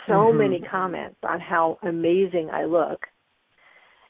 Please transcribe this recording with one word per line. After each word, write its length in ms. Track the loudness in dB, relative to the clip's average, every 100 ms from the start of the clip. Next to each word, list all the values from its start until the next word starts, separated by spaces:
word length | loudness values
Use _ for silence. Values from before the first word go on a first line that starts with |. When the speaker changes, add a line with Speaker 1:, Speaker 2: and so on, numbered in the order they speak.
| 0
Speaker 1:
so 60 |
Speaker 2:
Mm-hmm. 240 | 4 6 4
Speaker 1:
many 220 | 2 0 -4
comments 460 | -4 -4 -6 -10 -8
on 160 | -6 -6
how 400 | -2 0 0 -2
amazing 680 | -6 -2 2 2 2 -2 -4
I 140 | -4 0
look. 420 | 0 0 -4 -12 _ _ _ _ _ _ _ _ _